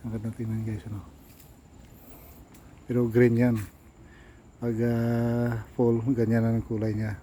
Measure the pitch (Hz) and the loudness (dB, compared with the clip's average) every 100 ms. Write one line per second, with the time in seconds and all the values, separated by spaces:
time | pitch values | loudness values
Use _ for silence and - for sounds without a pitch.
0 | 120 110 110 107 113 110 110 107 110 101 | -8 -6 -8 -6 -6 -4 -4 -8 -8 -12
1 | - - - - - - - - - - | -14 -20 -20 -20 -20 -20 -20 -20 -20 -20
2 | - - - - - - - - - 123 | -20 -20 -20 -20 -20 -20 -20 -20 -2 0
3 | 120 117 123 117 123 113 95 - - - | 4 6 6 6 2 2 -6 -16 -20 -20
4 | - - - - - - 120 113 117 117 | -20 -20 -20 -20 -20 -8 -6 -2 0 0
5 | 117 117 117 120 120 117 - - 120 117 | 0 0 0 0 -2 -4 -8 0 2 2
6 | 117 120 113 117 113 113 - 110 110 107 | 0 0 2 2 2 0 -2 -4 -2 -4
7 | 110 101 | -6 -8